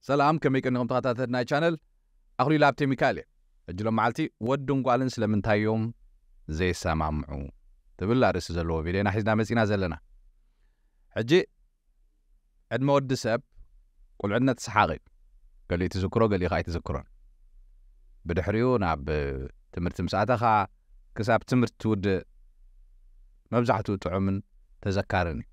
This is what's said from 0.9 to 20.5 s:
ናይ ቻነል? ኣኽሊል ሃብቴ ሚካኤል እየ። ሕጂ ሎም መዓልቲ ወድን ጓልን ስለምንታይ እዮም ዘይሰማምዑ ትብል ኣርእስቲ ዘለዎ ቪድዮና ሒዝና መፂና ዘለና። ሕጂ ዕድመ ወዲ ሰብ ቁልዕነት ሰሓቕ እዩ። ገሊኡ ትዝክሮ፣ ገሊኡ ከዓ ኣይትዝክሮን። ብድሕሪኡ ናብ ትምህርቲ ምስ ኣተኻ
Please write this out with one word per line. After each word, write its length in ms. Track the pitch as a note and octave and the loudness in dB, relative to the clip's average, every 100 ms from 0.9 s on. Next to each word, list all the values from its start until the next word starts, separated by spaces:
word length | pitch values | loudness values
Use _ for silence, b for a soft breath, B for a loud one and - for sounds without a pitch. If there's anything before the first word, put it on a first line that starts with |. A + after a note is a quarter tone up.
| B2+ C3 A#2 B2 | 0 0 -2 -2
ናይ 140 | B2 B2 | -2 0
ቻነል? 280 | D3 E3 D#3+ _ _ _ _ _ - | 0 0 -2 _ _ _ _ _ -2
ኣኽሊል 240 | B2+ D#3 | 2 4
ሃብቴ 160 | C#3+ B2+ C#3 | 4 4 0
ሚካኤል 300 | C3 C#3+ F#2 | 2 0 -2
እየ። 100 | - _ _ _ - | -8 _ _ _ -14
ሕጂ 100 | F2+ | -6
ሎም 120 | G#2+ A2+ | -2 0
መዓልቲ 220 | A2+ A#2 D#3 _ | 0 0 -6 _
ወድን 400 | A2 C#3 C3+ C3+ | -2 -2 0 -2
ጓልን 280 | B2+ B2 C3 | 2 0 0
ስለምንታይ 480 | A#2+ G#2+ G#2+ G2 G#2 | -2 0 0 2 2
እዮም 240 | G#2+ A2 A2 - - _ _ - - | 2 0 -2 -8 -20 _ _ -20 -8
ዘይሰማምዑ 840 | D#2 F2+ E2+ F2+ D#2+ D#2 D2+ C#2+ C#2+ C#2 - _ _ _ - | -2 0 0 -2 0 -2 -4 -6 -10 -12 -16 _ _ _ -8
ትብል 220 | F#2 B2 | -2 2
ኣርእስቲ 280 | A2+ F2+ - | 2 2 -4
ዘለዎ 240 | F2 E2 D#2+ | -4 -2 -2
ቪድዮና 280 | D#2+ F#2+ G#2 | -2 0 0
ሒዝና 200 | G2+ G#2 | 0 0
መፂና 260 | A2 G#2+ A#2 G#2+ | 0 0 0 0
ዘለና። 280 | G#2 F#2 D#2 _ - - _ _ _ _ _ _ _ _ G#2 | 0 -2 -6 _ -20 -20 _ _ _ _ _ _ _ _ -8
ሕጂ 160 | A2+ E3+ - _ _ _ _ _ _ _ _ _ _ _ _ | 2 2 2 _ _ _ _ _ _ _ _ _ _ _ _
ዕድመ 180 | A#2 C#3 | -2 2
ወዲ 200 | C#3+ C3 | 2 2
ሰብ 260 | C3 - A#2 - - - - _ _ - _ | -2 0 -2 -4 -20 -20 -20 _ _ -20 _
ቁልዕነት 400 | G2+ G#2+ C3 A#2+ | -2 0 0 0
ሰሓቕ 300 | - G#2+ F#2+ | -2 2 2
እዩ። 100 | D2+ _ _ - - - - - | 0 _ _ -20 -20 -20 -20 -6
ገሊኡ 200 | F2 F2+ | -2 0
ትዝክሮ፣ 320 | F#2+ F#2 A#2 A2+ | 0 0 2 2
ገሊኡ 200 | G2 F2+ | 2 0
ከዓ 80 | F2 | -2
ኣይትዝክሮን። 500 | F2 E2+ - C#2 - - - _ - - - - - - - - | -2 -6 -6 -8 -10 -20 -20 _ -20 -20 -20 -20 -20 -20 -20 -16
ብድሕሪኡ 440 | E2+ F2 F2 G#2+ B2 B2 | -4 -2 0 0 2 2
ናብ 260 | F#2 D#2 C#2 D2+ C#2 C2+ C2+ - _ | 0 -2 -2 -2 -2 -6 -10 -14 _
ትምህርቲ 280 | - F2 - | -6 -6 -4
ምስ 140 | F2 | -4
ኣተኻ 280 | G2 G#2+ A#2+ A#2 | 0 0 2 4